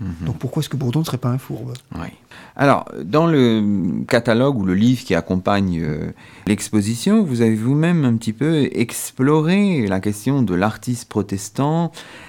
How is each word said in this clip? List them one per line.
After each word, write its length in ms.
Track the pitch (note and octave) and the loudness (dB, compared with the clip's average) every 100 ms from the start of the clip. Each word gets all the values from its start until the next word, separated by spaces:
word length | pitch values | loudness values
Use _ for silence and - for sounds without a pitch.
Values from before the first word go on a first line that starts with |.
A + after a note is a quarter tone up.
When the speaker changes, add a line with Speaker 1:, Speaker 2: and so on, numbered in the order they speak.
Speaker 1:
Mhm. 240 | F#2+ E2 E2 | -10 -6 -6
Speaker 2:
Donc 120 | - | -4
pourquoi 240 | B2+ - | -4 -4
est-ce 60 | D3 | -4
que 80 | C3+ | -4
Bourdon 260 | B2 C3+ | -2 -2
ne 40 | D#3+ | -2
serait 140 | B2+ | -4
pas 100 | B2+ | -2
un 80 | B2+ | -4
fourbe ? 360 | - C3+ B2 B2 - E3 | -4 -10 -10 -12 -14 -12
Speaker 1:
Oui. 140 | E3 - _ - - - | -12 -14 _ -20 -14 0
Alors, 280 | C#3 A2+ - - D#2 | 2 2 0 -12 -2
dans 220 | C#3+ E3+ | 2 4
le 760 | D#3 A#2+ A2 G#2 G2+ F2 A#1+ - | 4 4 4 2 0 0 -2 0
catalogue 500 | A#2+ A#2+ A2+ C3+ C3 | 0 2 2 2 0
ou 80 | F#2 | 0
le 80 | |
livre 300 | F2+ A#2 B2+ - | 2 4 2 0
qui 100 | E2+ | -2
accompagne, 640 | - F#2 F2+ G2+ G2 E2 | 0 -2 0 0 0 -2
euh, 300 | D#2+ D2+ E2 - - - - | -2 -4 -6 -10 -18 -8 -2
l'exposition, 760 | G#2 - G#2+ G2+ A#2+ - A3 | -2 0 0 0 -2 2 2
vous 180 | F#3 A#2+ | 2 2
avez 140 | A2+ A2 | 2 2
vous-même 480 | A2+ C#3+ E3 F3 | 2 2 2 2
un 140 | C3+ A2+ | 2 0
petit 160 | A2+ | -2
peu 340 | G#2+ D3 E3 C3+ | -2 0 2 0
exploré 1120 | - A#2 - - - C3+ D#3 D#3 F#3+ G3+ E3 G#2 | 0 -4 -4 -10 -2 2 2 4 2 2 2 0
la 140 | F#2+ | 0
question 400 | G#2 G#2 - C#3+ | -2 -4 -2 0
de 140 | A2 F2 | 2 2
l'artiste 520 | G2+ - - A#2+ - | 0 -2 -6 -6 -4
protestant 840 | A2 G2+ G2 - - C#3+ E3 E3+ - - - | -4 -4 -4 -8 -4 0 0 -2 -6 -20 -20